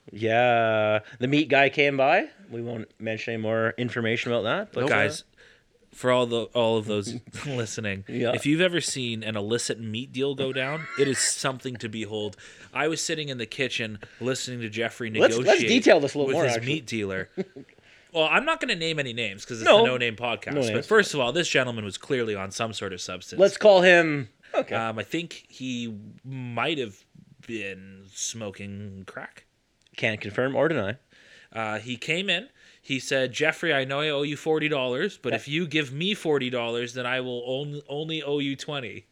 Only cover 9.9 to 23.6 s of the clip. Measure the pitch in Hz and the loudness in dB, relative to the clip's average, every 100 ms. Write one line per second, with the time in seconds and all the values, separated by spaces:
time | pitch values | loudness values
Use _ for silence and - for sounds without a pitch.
9.9 | 110 135 123 139 135 131 131 131 156 147 | -6 -6 -2 -2 0 -2 -2 -4 -4 -8
10.9 | - 139 123 - - 139 131 131 117 117 | 2 2 4 0 0 -2 -4 -8 -6 -6
11.9 | 110 104 107 104 - - - - 131 156 | -6 -6 -4 -4 -8 -20 -20 -10 -2 0
12.9 | 160 - 156 147 127 110 - 127 - 110 | 0 -2 -4 -4 -6 -6 -2 -2 0 -4
13.9 | 107 - - 120 127 123 123 110 107 113 | -6 -14 -6 -2 -2 -4 -8 -6 -2 -4
14.9 | - 117 110 - 113 127 349 117 240 269 | -4 -6 4 4 6 4 4 6 4 8
15.9 | 180 139 143 135 139 135 117 123 156 117 | 6 6 0 0 2 2 0 -2 -4 -4
16.9 | 117 98 95 90 - - 135 - _ _ | -4 -4 -4 -6 -8 -8 -10 -20 _ _
17.9 | - _ 165 156 175 302 320 262 185 165 | -20 _ -2 2 2 0 -2 -2 -2 -2
18.9 | 156 131 117 110 101 - 117 113 208 147 | -2 -4 -4 -6 -6 -10 -2 6 8 8
19.9 | 127 120 107 120 107 - 143 117 110 - | 2 -2 -2 -4 -4 -2 -2 0 -2 4
20.9 | 214 - 147 123 160 156 143 123 113 104 | 4 4 0 0 0 2 2 0 -4 -8
21.9 | - - 131 110 101 98 - 113 101 98 | -10 -4 -2 -2 -4 -6 -4 -6 -4 -8
22.9 | 90 - 92 - 160 196 - | -8 -10 -10 -10 4 4 8